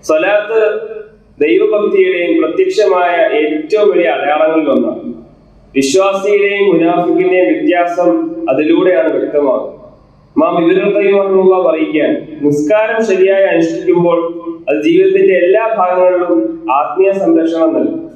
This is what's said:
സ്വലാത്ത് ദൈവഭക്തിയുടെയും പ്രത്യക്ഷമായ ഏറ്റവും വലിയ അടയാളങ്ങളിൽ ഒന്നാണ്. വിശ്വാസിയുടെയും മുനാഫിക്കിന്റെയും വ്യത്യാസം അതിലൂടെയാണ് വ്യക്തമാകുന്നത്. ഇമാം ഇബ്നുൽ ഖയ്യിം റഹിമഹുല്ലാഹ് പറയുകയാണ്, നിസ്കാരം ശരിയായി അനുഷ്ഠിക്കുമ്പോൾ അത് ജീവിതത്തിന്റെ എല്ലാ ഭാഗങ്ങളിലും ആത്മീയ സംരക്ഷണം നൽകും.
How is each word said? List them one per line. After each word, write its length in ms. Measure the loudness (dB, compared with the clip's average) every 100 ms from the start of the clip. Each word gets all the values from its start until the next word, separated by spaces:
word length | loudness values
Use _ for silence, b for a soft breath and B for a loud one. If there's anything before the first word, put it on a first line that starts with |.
| 0
സ്വലാത്ത് 720 | 0 2 0 0 0 0 -2 -10 -14 -18 -20 _ -4
ദൈവഭക്തിയുടെയും 1000 | 0 2 2 0 0 2 0 0 0 0
പ്രത്യക്ഷമായ 960 | 0 0 -2 2 0 2 0 0 0 0
ഏറ്റവും 540 | -2 -4 -2 0 2
വലിയ 180 | 2 0
അടയാളങ്ങളിൽ 600 | -2 -2 0 0 0 0
ഒന്നാണ്. 440 | 0 -2 -6 -12 -14 -18 -20 _ -20 -6 -2
വിശ്വാസിയുടെയും 1000 | 0 2 2 0 0 0 0 0 2 2
മുനാഫിക്കിന്റെയും 760 | 2 0 0 0 2 2 2
വ്യത്യാസം 840 | 0 0 0 0 0 0 0 -4 -6 -4
അതിലൂടെയാണ് 640 | -2 2 2 2 2 0
വ്യക്തമാകുന്നത്. 640 | -2 -2 -2 0 -2 -6 -14 -20 -20 _ _ _ -2
ഇമാം 200 | 0 2
ഇബ്നുൽ 380 | 2 2 2 0
ഖയ്യിം 200 | 2 2
റഹിമഹുല്ലാഹ് 460 | 2 2 2 2
പറയുകയാണ്, 640 | 2 0 -2 0 -2 -2 -8 -4
നിസ്കാരം 640 | -2 -2 0 0 0 -2 0
ശരിയായി 380 | 2 2 2
അനുഷ്ഠിക്കുമ്പോൾ 1000 | 2 2 0 -2 -2 0 2 0 -2 -8 -12 -10 -4
അത് 120 | -2
ജീവിതത്തിന്റെ 520 | 0 2 2 2 2
എല്ലാ 420 | 2 2 2 0 -2
ഭാഗങ്ങളിലും 880 | 0 2 2 2 0 -2 -2 -8 -4
ആത്മീയ 400 | -2 -2 0 0
സംരക്ഷണം 640 | 2 0 0 0 0 0
നൽകും. 360 | 0 -4 -6 -12